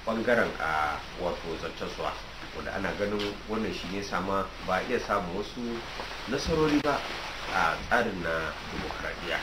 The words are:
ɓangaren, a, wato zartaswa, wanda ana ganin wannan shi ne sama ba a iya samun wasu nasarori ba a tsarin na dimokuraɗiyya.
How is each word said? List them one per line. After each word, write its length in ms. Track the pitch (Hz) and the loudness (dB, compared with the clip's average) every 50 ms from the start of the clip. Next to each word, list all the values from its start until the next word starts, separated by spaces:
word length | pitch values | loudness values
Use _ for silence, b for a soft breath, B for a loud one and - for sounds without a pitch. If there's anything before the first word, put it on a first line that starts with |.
| - | -2
ɓangaren, 460 | 117 113 113 113 123 120 113 101 87 80 | 0 0 2 4 6 6 6 6 4 2
a, 420 | - - 80 78 78 76 76 73 73 - - - | 0 0 2 4 4 4 2 0 -2 -6 -8 -6
wato 380 | - 90 87 82 - - 85 80 80 | -2 -2 -2 -2 -2 -4 -4 -4 -4
zartaswa, 540 | 85 82 - - - 87 - - - 82 78 - - - - - - - - | -4 -6 -4 -4 -6 -6 -4 -2 -2 -2 -4 -4 -10 -12 -12 -10 -10 -10 -8
wanda 180 | - 76 - - | -6 -6 -4 -4
ana 160 | 98 98 90 85 | -2 -2 -2 0
ganin 400 | - 101 101 104 104 104 104 101 - - | 0 0 0 2 0 0 0 -2 -4 -6
wannan 300 | - 110 110 110 95 85 | -4 -2 0 0 -2 -2
shi 140 | - - 87 | -4 -4 -4
ne 120 | 92 101 | -4 -4
sama 440 | 98 - - 90 90 98 98 98 95 - - - - | -4 -2 -2 -2 0 2 2 0 0 -2 -4 -8 -2
ba 120 | 87 92 | 2 2
a 60 | 95 - | 2 2
iya 160 | - 123 113 | 2 0 0
samun 360 | - - 107 101 92 87 85 98 | 2 2 0 0 0 0 -2 -4
wasu 400 | 104 - - 127 120 117 117 117 117 - - - - - - - - | -4 -4 -6 -6 -4 -4 -4 -4 -6 -6 -6 -6 -6 -6 -6 -6 -4
nasarori 560 | - 123 147 - - 170 156 156 151 147 147 | -2 -2 0 2 2 4 6 6 6 6 6
ba 160 | 139 147 139 - - - - - - - - - - - - | 6 4 2 2 0 -2 -6 -6 -6 -6 -6 -6 -6 0 2
a 220 | 95 85 82 80 - - - | 4 4 4 2 0 0 4
tsarin 320 | 110 123 120 - 98 92 | 4 4 4 4 0 -2
na 320 | 82 82 82 80 80 78 73 - - | 0 0 0 0 0 -2 -4 -6 -6
dimokuraɗiyya. 720 | - - - - - - - - 80 78 - - 85 82 - | -6 -4 -4 -2 -2 -4 -2 -4 -4 -4 -4 -2 -2 0 -2